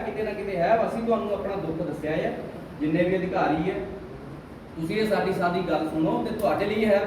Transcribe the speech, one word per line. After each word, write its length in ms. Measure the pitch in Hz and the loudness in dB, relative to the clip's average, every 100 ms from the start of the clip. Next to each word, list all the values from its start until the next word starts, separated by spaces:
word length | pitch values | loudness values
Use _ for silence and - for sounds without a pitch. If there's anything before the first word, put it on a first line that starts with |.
| 226 | 0
ਕਿਤੇ 180 | 208 | -4
ਨਾ 80 | 214 | -4
ਕਿਤੇ 240 | 196 196 185 | -4 -4 0
ਹੈ। 180 | 170 226 - | 4 4 4
ਅਸੀਂ 140 | 226 | 0
ਤੁਹਾਨੂੰ 300 | 226 220 202 | 2 2 2
ਆਪਣਾ 220 | 202 196 185 | -2 -2 -2
ਦੁੱਖ 260 | 156 160 170 | -2 -2 -4
ਦੱਸਿਆ 240 | - 151 | -4 -2
ਹੈ, 260 | 160 185 - - - - 135 | 0 -2 -4 -8 -10 -12 -4
ਜਿੰਨੇ 240 | 156 165 | 0 2
ਵੀ 120 | 180 190 | 4 2
ਅਧਿਕਾਰੀ 520 | 175 180 151 160 180 | 0 0 2 2 0
ਹੈ, 60 | - - - - - - - - - - - | -2 -4 -10 -12 -14 -14 -14 -14 -16 -14 -6
ਤੁਸੀਂ 200 | 160 214 | -2 0
ਇਹ 120 | 214 | 2
ਸਾਡੀ 260 | 190 185 | 2 2
ਸਾਰੀ 280 | 180 175 180 165 | 2 2 2 0
ਗੱਲ 180 | 156 156 | 0 0
ਸੁਣੋ 340 | 160 170 220 - | 0 2 2 0
ਤੇ 60 | 214 | 0
ਤੁਹਾਡੇ 280 | 196 - 202 | 2 2 0
ਲਈ 200 | 214 220 | 2 4
ਹੈ 180 | 202 | 4